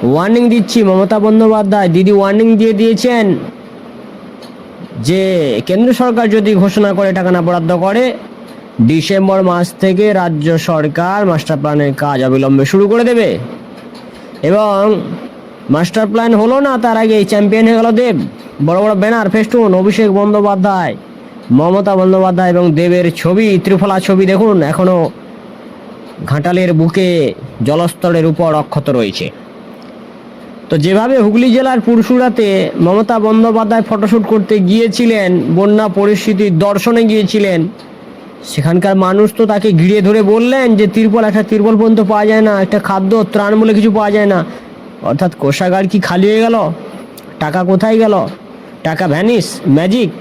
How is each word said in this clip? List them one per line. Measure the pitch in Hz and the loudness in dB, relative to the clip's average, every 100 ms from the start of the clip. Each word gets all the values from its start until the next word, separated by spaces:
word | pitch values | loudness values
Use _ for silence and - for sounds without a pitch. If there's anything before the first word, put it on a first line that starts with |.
ওয়ার্নিং | 120 147 190 233 240 | 0 0 2 2 2
দিচ্ছি।" | 233 190 240 | 0 0 0
মমতা | 202 185 196 214 | 2 2 2 2
বন্দ্যোপাধ্যায় | 214 220 220 220 202 208 190 | 2 4 4 2 0 0 2
দিদি | 170 190 | 2 4
ওয়ার্নিং | 202 196 208 226 220 | 2 2 2 2 2
দিয়ে | 226 | 2
দিয়েছেন | 202 226 226 247 240 208 151 - - - - - - - - - - - - - - - - | 2 0 0 0 0 0 -2 -6 -16 -20 -20 -20 -20 -20 -20 -20 -20 -20 -20 -20 -20 -16 -8
যে | 113 185 190 185 143 110 - | -2 -2 0 0 -2 -4 -2
কেন্দ্র | 190 247 | 0 2
সরকার | 240 247 240 226 | 2 0 0 0
যদি | 214 208 202 | 0 2 2
ঘোষণা | 196 196 202 | 2 2 0
করে, | 190 196 | 0 -2
টাকা | 190 180 | 0 0
না | 180 | 0
বরাদ্দ | 170 175 165 175 | 0 -2 -2 -2
করে, | 185 208 254 - - - - - - - | 0 0 -2 -4 -14 -20 -20 -20 -18 0
ডিসেম্বর | 117 160 147 196 190 190 | 2 2 0 0 2 2
মাস | 190 175 175 - | 0 0 -2 -2
থেকে | 190 185 214 | 0 2 2
রাজ্য | 196 175 156 151 165 | 0 -2 -2 -2 -2
সরকার | - 160 151 143 175 202 202 | -2 -2 -2 -2 -4 -2 0
মাস্টার | 160 - 151 | -2 -2 -4
প্ল্যানের | 151 147 143 | -2 0 -2
কাজ | 135 143 135 | -2 -4 -2
অবিলম্বে | 131 131 135 135 139 | 0 0 2 2 2
শুরু | 190 202 | 2 2
করে | 233 | 2
দেবে। | 240 240 196 92 120 - - - - - - - - - | 2 0 0 -2 -8 -14 -18 -20 -20 -20 -20 -20 -20 -6
এবং | 147 202 214 196 208 208 - - - - - - - | -2 0 0 0 0 0 -4 -12 -14 -18 -20 -20 -2
মাস্টার | 143 170 220 220 | 0 0 -2 -2
প্ল্যান | 220 233 | 0 0
হলো | 220 226 262 | 2 2 2
না, | 285 254 | 0 0
তার | 233 220 | 0 0
আগেই | 226 214 196 | 2 2 2
চ্যাম্পিয়ন | 208 208 220 226 | 0 2 2 2
হয়ে | 226 | 2
গেল | 226 | 2
দেব। | 226 247 170 - - - - 147 | 0 0 -2 -4 -10 -20 -4 -2
বড় | 180 | 0
বড় | 208 202 | 0 0
ব্যানার, | 208 233 202 | 0 0 0
ফেস্টুন, | 220 220 240 220 | 0 0 2 2
অভিষেক | 185 190 214 220 | 2 2 2 2
বন্দ্যোপাধ্যায়, | 190 202 208 202 196 196 190 160 104 - - - - - | 2 2 2 0 0 0 0 -4 -6 -14 -20 -20 -20 -2
মমতা | 123 165 190 202 190 | 0 2 0 0 2
বন্দ্যোপাধ্যায় | 185 190 185 180 185 | 2 2 2 2 2
এবং | 175 175 | 2 2
দেবের | 151 175 175 175 | 2 2 2 0
ছবি, | 165 165 185 220 190 | -2 0 2 2 0
ত্রিফলা | 185 190 196 190 | 2 0 2 -2
ছবি | 185 190 190 | 0 2 2
দেখুন, | 190 220 196 | 2 2 2
এখনো | 147 151 185 180 160 - - - - - - - - - - - - | 0 0 0 2 -2 -6 -20 -20 -20 -20 -20 -20 -20 -20 -20 -14 -6
ঘাটালের | 143 156 180 185 | -4 -2 0 0
বুকে | 160 165 180 185 170 131 - 127 - | 2 0 0 0 0 -2 -4 -14 -6
জলস্তরের | 113 156 170 - 180 170 160 | -2 0 -2 -2 -2 0 0
উপর | 156 165 151 | 0 0 -2
অক্ষত | 147 - 139 | -2 -4 -2
রয়েছে। | 127 107 - 80 - - - - - - - - - - - - - - | -2 -2 -4 -10 -12 -20 -20 -20 -20 -20 -20 -20 -20 -20 -20 -20 -20 -4
তো | 160 | -2
যেভাবে | 156 190 233 269 | 2 0 2 2
হুগলি | 214 220 254 | 2 2 2
জেলার | 240 262 254 | 2 2 0
পুরসুরাতে | 233 233 220 247 254 226 214 190 185 - | 2 2 2 2 2 0 0 0 -2 0
মমতা | 170 202 214 226 | 2 2 0 0
বন্দ্যোপাধ্যায় | 214 220 226 226 220 226 | 2 2 2 2 0 0
ফটোশ্যুট | 220 220 208 226 196 | 0 -2 0 0 2
করতে | 220 196 214 | 0 0 0
গিয়েছিলেন, | 180 214 233 - 233 220 185 180 123 165 | 2 2 0 0 0 2 0 0 0 2
বন্যা | 202 208 214 | 2 2 0
পরিস্থিতির | 196 202 208 - 196 208 160 | 0 0 0 0 0 0 2
দর্শনে | 202 196 214 233 | 0 0 0 2
গিয়েছিলেন, | 226 214 196 214 202 175 165 - - - - - - - | 2 2 0 0 0 0 -2 -8 -20 -20 -20 -20 -20 -20
সেখানকার | - - 143 175 196 190 | -10 -4 0 0 2 0
মানুষ | 185 196 214 - | 0 2 0 0
তো | 220 | 0
তাকে | 202 214 | 0 0
ঘিরে | 170 175 214 | 2 2 2
ধরে | 190 214 | 2 2
বললেন | 202 220 240 269 247 214 | 2 2 2 0 2 2
যে | 208 | 2
তিরপল, | 220 220 220 | 2 2 2
একটা | 220 202 | 0 0
তিরপল | 214 220 208 220 | 0 0 2 2
পর্যন্ত | 220 226 | 4 2
পাওয়া | 196 208 214 | 2 0 2
যায় | 220 | 2
না, | 220 202 | 2 0
একটা | 190 208 | 0 -2
খাদ্য | 208 190 190 226 180 | -2 -2 0 0 0
ত্রাণ | 214 202 220 | -2 0 2
বলে | 220 | 2
কিছু | 214 220 | 2 2
পাওয়া | 208 208 | 0 0
যায় | 208 202 | 0 2
না। | 185 - - - - - - | 0 -2 -10 -20 -20 -20 -10
অর্থাৎ | - 135 185 - | -6 -2 -2 -2
কোষাগার | 139 143 185 185 196 | -4 -2 -2 0 0
কি | 208 | -2
খালি | - 180 196 | -2 0 2
হয়ে | 220 | 2
গেল? | 226 226 165 165 - - - - - - | 0 0 -2 -6 -12 -18 -20 -20 -20 -8
টাকা | 156 175 | -6 -2
কোথায় | 180 185 220 220 | 0 0 2 2
গেল? | 220 196 123 - - - - - | 2 0 -2 -8 -20 -20 -20 -10
টাকা | 156 160 185 | -8 -4 -2
ভ্যানিশ, | 147 202 233 - - - | 0 0 0 -2 -6 0
ম্যাজিক? | 139 180 233 196 - | 2 2 0 -2 -6